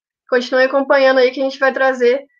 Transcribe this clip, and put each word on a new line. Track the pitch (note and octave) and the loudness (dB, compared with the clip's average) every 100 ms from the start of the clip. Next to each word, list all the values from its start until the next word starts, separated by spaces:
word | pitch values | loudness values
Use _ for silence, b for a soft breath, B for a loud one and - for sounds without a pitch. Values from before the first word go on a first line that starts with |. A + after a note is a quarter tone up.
| _ _ - | _ _ -4
continue | B3 B3 B3+ | -4 -2 0
acompanhando | C4 C#4 C4+ C#4+ C4 C4 | 0 0 0 2 2 2
aí | B3+ | 0
que | C4+ | 0
a | |
gente | C4+ C4+ | -6 -2
vai | C4+ | -2
trazer, | B3+ C4 B3+ A#3+ C4+ C#4 b | 0 -2 0 0 0 -6 b